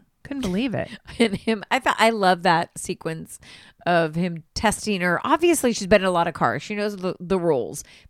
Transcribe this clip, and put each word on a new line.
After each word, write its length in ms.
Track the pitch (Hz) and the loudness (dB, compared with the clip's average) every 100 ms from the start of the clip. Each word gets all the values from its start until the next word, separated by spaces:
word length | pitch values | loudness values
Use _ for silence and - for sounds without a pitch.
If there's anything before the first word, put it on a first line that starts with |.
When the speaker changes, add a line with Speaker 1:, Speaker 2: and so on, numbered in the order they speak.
| _ _ | _ _
Speaker 1:
Couldn't 180 | - 277 | -12 -6
believe 320 | 214 185 262 | -4 -2 -2
it. 160 | 196 - 226 - | -4 -8 -12 -12
Speaker 2:
<laughs> 140 | - | 0
And 160 | 226 208 | 0 0
him, 280 | - 214 - | -2 -4 -2
I 80 | 247 | 0
thought, 160 | 277 - | 0 4
I 100 | 226 | 2
love 340 | 220 190 180 | 4 2 4
that 340 | 180 165 175 - | 4 2 2 -8
sequence 640 | - 180 160 160 160 - - - - _ - | -10 -8 -8 -10 -12 -18 -20 -20 -20 _ 0
of 300 | 170 160 160 | 2 2 -2
him 280 | 180 165 - | -4 -4 -10
testing 460 | - 214 - 214 196 | -2 -2 -2 -4 -2
her. 180 | 180 170 - | 0 0 0
Obviously, 460 | 320 349 320 247 | 2 2 2 0
she's 140 | 214 185 | -2 4
been 140 | 202 | 4
in 60 | 185 | 4
a 40 | |
lot 160 | 175 170 | 0 0
of 60 | |
cars. 280 | - 131 120 | 0 -2 -2
She 140 | - 208 | -6 -6
knows 200 | 208 202 | -6 -6
the, 180 | 185 - | -8 -8
the 180 | 175 190 | -2 0
rules. 440 | 170 135 92 139 - - - | 2 0 -2 -10 -14 -20 -16